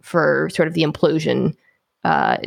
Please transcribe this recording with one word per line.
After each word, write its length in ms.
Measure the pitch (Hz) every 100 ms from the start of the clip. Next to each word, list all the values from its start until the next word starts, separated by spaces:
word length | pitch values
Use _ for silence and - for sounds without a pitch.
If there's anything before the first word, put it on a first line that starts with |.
for 460 | - 170 151 139 156
sort 140 | - 160
of 80 |
the 80 | 165
implosion, 720 | 156 151 165 160 160 127 143 - _ _ _ _
uh, 360 | - 160 - -